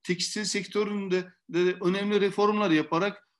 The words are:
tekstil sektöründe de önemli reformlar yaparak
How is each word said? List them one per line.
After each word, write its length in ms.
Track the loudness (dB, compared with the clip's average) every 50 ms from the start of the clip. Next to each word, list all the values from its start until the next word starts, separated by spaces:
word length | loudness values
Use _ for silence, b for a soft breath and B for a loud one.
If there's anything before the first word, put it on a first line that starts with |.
| _
tekstil 400 | -2 -2 -2 -2 -6 -4 -6 -4
sektöründe 880 | -4 -4 -4 -6 -2 -2 -2 -2 0 -2 -4 -2 0 -2 -2 -2 -4 _ _ _ -4
de 280 | -2 0 0 0 0 0
önemli 400 | 0 0 0 0 0 0 2 2
reformlar 500 | 2 2 2 2 2 2 4 2 2 4
yaparak 580 | 4 2 2 2 0 0 0 0 -4 -8 _ _ _